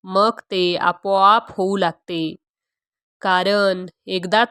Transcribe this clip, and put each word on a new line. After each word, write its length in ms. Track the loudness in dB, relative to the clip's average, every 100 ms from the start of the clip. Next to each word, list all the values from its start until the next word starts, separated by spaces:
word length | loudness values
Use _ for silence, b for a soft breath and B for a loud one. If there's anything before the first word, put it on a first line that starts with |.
मग 360 | -2 0 0 -2 _
ते 240 | -2 -2 0
आपोआप 680 | -2 -2 -2 4 4 4 0 -6
होऊ 200 | -2 0
लागते. 580 | -2 -4 -10 -6 -6 -10 _ _ _ _ _ _ _ _
कारण 640 | -2 0 2 2 2 -2 -8 _ -8
एकदा 400 | -6 0 0 0